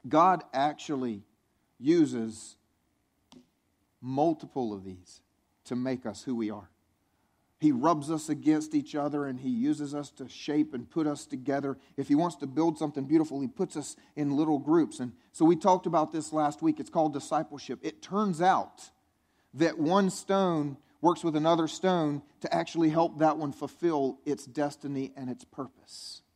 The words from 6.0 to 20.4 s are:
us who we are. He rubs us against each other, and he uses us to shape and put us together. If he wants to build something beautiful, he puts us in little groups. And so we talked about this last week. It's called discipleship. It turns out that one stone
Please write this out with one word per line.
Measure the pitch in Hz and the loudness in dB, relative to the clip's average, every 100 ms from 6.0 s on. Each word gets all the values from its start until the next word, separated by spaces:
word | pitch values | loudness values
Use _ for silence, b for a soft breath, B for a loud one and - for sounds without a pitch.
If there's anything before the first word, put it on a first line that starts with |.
| 120 | -6
us | 95 | -10
who | - | -6
we | 120 107 | -4 -4
are. | 104 - _ _ _ _ _ _ _ _ _ | -6 -16 _ _ _ _ _ _ _ _ _
He | 151 | 2
rubs | 123 151 160 139 | 4 2 2 -2
us | 160 156 | -6 -4
against | 139 135 156 156 | -2 2 2 0
each | 151 131 151 | -4 -4 -6
other, | 147 147 139 | -4 -4 -6
and | 127 | -6
he | 131 | -4
uses | 120 139 147 143 | -2 0 -2 -4
us | 147 139 | -8 -10
to | - 127 | -16 -18
shape | - - 151 147 | -12 -2 0 0
and | 127 120 | -4 -6
put | 165 156 | -2 -2
us | 147 - | -4 -8
together. | 139 127 139 139 135 b - | -8 -4 -2 -4 -8 b -10
If | 139 | 2
he | 143 | 4
wants | 175 165 | 2 -2
to | 139 | -4
build | 131 165 151 | 2 2 2
something | 151 143 135 | -4 -4 4
beautiful, | 160 156 135 | 4 4 -2
he | 127 | -6
puts | - 180 156 | -4 -4 -4
us | 139 - b - | -10 -16 b -4
in | 143 139 | 0 2
little | 160 147 | 2 0
groups. | 135 165 139 - | 4 4 4 -2
And | 123 - b | -8 -10 b
so | - | 4
we | 165 170 | 6 6
talked | 202 185 180 | 4 4 2
about | 165 156 | 0 0
this | 165 151 | -4 -4
last | 156 147 151 | 0 0 2
week. | 160 151 | 0 0
It's | 131 | -2
called | 170 156 | 0 0
discipleship. | 139 - 151 156 143 - 120 | -2 -4 -4 -4 -12 -12 -8
It | 160 - | -8 -12
turns | - 190 208 156 | -6 -2 -2 2
out | 180 151 95 - - _ _ _ _ _ _ 131 | 2 2 -2 -14 -20 _ _ _ _ _ _ 0
that | 160 160 | 0 2
one | 151 196 190 | 2 4 2
stone | 180 - 196 | -2 0 2